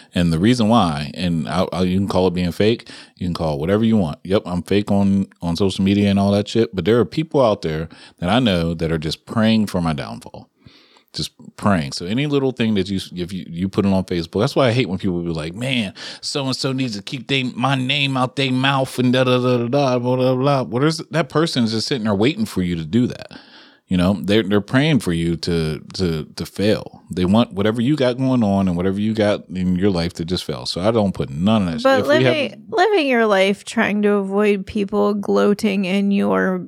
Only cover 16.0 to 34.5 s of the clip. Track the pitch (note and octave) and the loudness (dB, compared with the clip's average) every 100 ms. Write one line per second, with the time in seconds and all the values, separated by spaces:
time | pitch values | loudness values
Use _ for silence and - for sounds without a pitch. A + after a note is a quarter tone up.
16 | - - - D3 C3 B2 C#3 C3 C3 G2+ | -16 -12 -8 -4 -4 -4 -4 -2 -4 -6
17 | - C3+ A2+ C#3 B2+ G#2 C3 C3+ B2+ C#3+ | -10 -10 -2 -2 -2 -2 -2 -2 -2 -2
18 | C#3 C3 B2+ - C3+ B2+ C3+ C#3 C3 - | 0 0 -2 -2 0 0 0 0 -2 0
19 | B2+ C3 B2+ B2+ B2 B2 A#2+ C#3+ C3+ B2 | 2 4 4 2 2 0 0 0 2 0
20 | B2 B2+ B2+ B2+ C#3 C#3 G2+ A#2+ D3+ D#3+ | 0 0 2 2 2 0 0 0 0 0
21 | - D#3 - D3+ E3 C3+ A2 A2 - C3+ | -4 -4 0 0 0 0 0 0 -2 -2
22 | G#2+ G2+ A#2+ A2 G#2+ F#2+ F2 E2+ D#2 A2+ | 0 2 2 0 -4 -2 -2 -4 0 0
23 | B2 - - - - - - _ - F#2 | 0 -4 -14 -18 -20 -20 -20 _ -2 2
24 | F2 F#2+ F2+ G#2+ F#2+ G#2 - C3 D#3 C3 | 2 2 2 2 4 0 2 0 2 2
25 | F2+ E2+ E2+ E2 - E2 D#2+ D2 - - | 0 -2 0 -2 -2 -2 -2 -6 -10 -4
26 | F2+ D#2+ D2 - E2+ - G#2 F#2+ - - | -2 -2 -8 -10 -12 -2 0 0 -4 -18
27 | - - F2+ A2 A#2+ F#2 G#2+ A#2+ A#2+ D3 | -10 -2 2 4 2 0 0 2 0 2
28 | B2+ B2 C3 B2+ G#2 G2 F#2+ F2 F#2+ G2 | 0 0 0 2 2 2 2 0 0 0
29 | A2 A2 G#2 E2+ - F2+ F#2 F2+ G2+ F2 | -2 2 2 0 -4 -4 0 2 2 2
30 | E2+ - E2+ F2+ - B1+ B1+ - G2+ A#2 | -2 -6 -4 -4 -4 -8 -6 -2 0 2
31 | G2+ - C2+ C#2+ G2 A2 F2 D#2+ C4+ C4 | 0 -2 -6 -2 2 2 0 0 2 2
32 | - - B2+ D#4 C4+ G#3+ G3 F4 G#4 G4 | 2 4 4 2 -2 -8 -6 0 2 2
33 | C#4 A#3 A3 F#3+ G3 G3 - A3+ G#3 G#3 | 2 2 4 4 2 0 -4 -2 0 2
34 | G#3 G#3 F#3+ G3 G#3 | 2 0 0 0 2